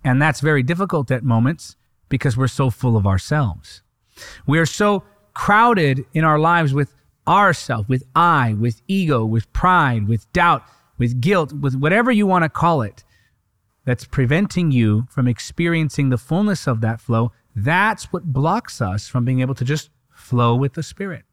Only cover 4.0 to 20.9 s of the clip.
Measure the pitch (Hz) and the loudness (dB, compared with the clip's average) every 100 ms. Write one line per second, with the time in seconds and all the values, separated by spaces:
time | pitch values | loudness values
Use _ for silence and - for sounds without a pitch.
4 | _ - - - - 156 160 - 208 196 | _ -20 -20 -10 0 2 0 0 0 0
5 | - _ _ - - 208 240 214 147 131 | -6 _ _ -6 2 4 4 4 2 0
6 | - 156 160 151 160 175 151 139 143 _ | -2 0 2 2 2 2 2 0 -4 _
7 | _ _ - 190 202 156 - 113 104 131 | _ _ 0 4 4 0 -4 -6 -2 -4
8 | - 165 170 156 120 104 120 113 - 196 | 0 2 4 4 2 0 -2 -4 -4 -2
9 | 170 127 110 113 - - 185 180 143 117 | 0 0 0 -2 -2 0 2 4 2 0
10 | 104 113 _ 180 170 151 - _ _ - | -2 -2 _ 0 2 2 -4 _ _ -4
11 | 120 123 143 196 143 147 139 131 147 202 | -2 0 0 0 0 -4 -4 -2 0 2
12 | 240 220 202 185 160 - 165 156 107 - | 2 2 2 2 0 0 0 0 -4 -10
13 | _ _ _ _ _ _ _ _ - 123 | _ _ _ _ _ _ _ _ -4 -4
14 | - - 123 160 202 - 170 127 110 107 | -4 -2 0 0 0 0 0 2 4 2
15 | 127 - 123 117 - - 170 165 156 - | -2 -2 -2 -2 -8 -4 -2 0 -2 -2
16 | 139 123 - 170 208 185 - 113 113 113 | -2 -2 -2 -2 0 -2 -4 -2 -2 -4
17 | - 113 117 _ _ 107 113 175 214 214 | -2 -2 -2 _ _ -6 0 2 0 -2
18 | - 180 170 135 151 214 - - 104 101 | -8 -8 -4 -2 0 -2 -6 -6 -4 -4
19 | - 127 120 127 127 131 123 151 - _ | -4 -4 0 0 -2 -4 -4 -4 -6 _
20 | _ _ - 120 120 120 139 - - | _ _ -4 0 2 2 -2 -4 -12